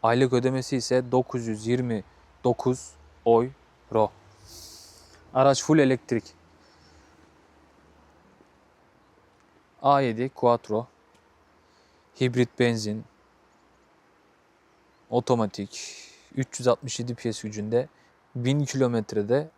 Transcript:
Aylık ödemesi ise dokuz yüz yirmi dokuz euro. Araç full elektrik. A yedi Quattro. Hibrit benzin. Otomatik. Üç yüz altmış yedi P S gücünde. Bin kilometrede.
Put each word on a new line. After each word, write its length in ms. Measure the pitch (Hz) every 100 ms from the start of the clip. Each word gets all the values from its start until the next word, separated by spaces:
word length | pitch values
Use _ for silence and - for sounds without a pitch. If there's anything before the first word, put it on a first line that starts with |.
Aylık 300 | 113 120 131
ödemesi 440 | 123 127 131 127 131
ise 360 | - 127 123
dokuz 340 | 127 127 127 113
yüz 200 | 107 110
yirmi 380 | 123 123 110 - - _ _
dokuz 500 | 123 123 131 127 - - - _ -
euro. 840 | 117 127 135 _ _ _ 113 107 - - _ - - - - - - - - -
Araç 300 | 127 135 135
full 140 | - 156
elektrik. 560 | 135 131 - 117 - - _ _ _ _ _ _ _ _ _ _ _ _ _ _ _ _ _ _ _ _ _ _ _ _ _ _ _ _ _ _ _ _ _ _
A 180 | 143 139
yedi 280 | 131 110 131
Quattro. 580 | - 123 120 - 107 120 _ _ _ _ _ _ _ _ _ _ _ _ -
Hibrit 380 | 127 123 120 -
benzin. 460 | 120 117 107 107 110 _ _ _ _ _ _ _ _ _ _ _ _ _ _ _ _ _ _ _ _
Otomatik. 920 | 117 - 123 107 - 101 - - - - - _
Üç 260 | - 131 -
yüz 80 | 127
altmış 320 | 120 127 -
yedi 140 | 120
P 180 | 117 117
S 160 | 107 110
gücünde. 400 | 107 104 117 135 _ _ _ _
Bin 300 | - 120 143
kilometrede. 840 | 143 135 127 120 104 107 104 131 156